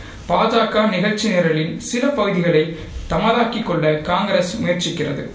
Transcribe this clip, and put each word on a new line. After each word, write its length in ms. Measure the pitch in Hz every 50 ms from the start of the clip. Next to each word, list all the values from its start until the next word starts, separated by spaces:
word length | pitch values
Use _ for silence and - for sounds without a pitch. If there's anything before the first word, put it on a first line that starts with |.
| - - - - - -
பாஜக 600 | - 190 226 233 240 226 220 - - 214 214 202
நிகழ்ச்சி 400 | 185 175 196 208 214 208 - 202
நிரலின் 480 | 185 175 165 160 156 156 156 175 -
சில 300 | - - - 240 240 277
பகுதிகளை 720 | 285 - 214 202 196 180 180 170 170 151 156 156 160 - - - - - - - -
தமதாக்கிக் 560 | 165 170 208 226 226 240 233 226 - 214 -
கொள்ள 280 | 185 170 156 151 156 156
காங்கிரஸ் 680 | 151 151 180 175 190 208 196 185 180 - - - -
முயற்சிக்கிறது. 640 | 165 175 175 175 175 165 - 147 139 123 139 131 - -